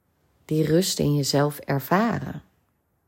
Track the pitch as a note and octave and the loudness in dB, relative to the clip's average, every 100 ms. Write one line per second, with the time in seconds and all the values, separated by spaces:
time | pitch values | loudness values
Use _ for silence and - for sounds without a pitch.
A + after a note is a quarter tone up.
0 | _ _ _ _ - D#3 D3+ D#3+ F#3 - | _ _ _ _ -4 -2 2 2 2 0
1 | D3 D3 C3+ C#3 D3 D3 - C#3 - F3+ | 0 2 0 0 0 -2 -4 -4 0 0
2 | A3+ - - D#3 - _ _ _ _ _ | 2 -2 -6 -12 -16 _ _ _ _ _